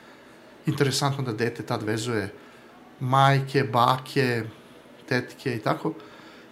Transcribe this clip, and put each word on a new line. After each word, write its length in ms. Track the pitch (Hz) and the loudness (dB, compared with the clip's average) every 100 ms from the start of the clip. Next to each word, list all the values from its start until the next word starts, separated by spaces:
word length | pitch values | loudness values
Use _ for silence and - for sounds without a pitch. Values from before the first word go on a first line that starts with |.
| - - - - - - - | -20 -20 -20 -20 -20 -10 -4
Interesantno 580 | - 139 - 143 135 | 0 0 0 -2 -2
da 80 | 123 | -4
dete 300 | 110 120 120 | -2 -4 -4
tad 200 | 107 120 | -6 -6
vezuje 500 | 110 113 120 113 98 - - - - - - - | -4 -4 -2 -4 -4 -10 -20 -20 -20 -20 -20 -6
majke, 640 | 127 135 139 139 135 139 | 2 6 6 6 2 0
bake, 800 | 113 120 123 131 - 139 127 117 110 - - - - - - | 2 4 4 2 -2 0 0 0 -4 -12 -20 -20 -20 -14 -4
tetke 460 | 127 127 - 135 | -4 -4 -8 -6
i 40 | 120 | -4
tako. 340 | 139 151 156 - - - - - - | -2 -2 -4 -8 -14 -20 -20 -20 -8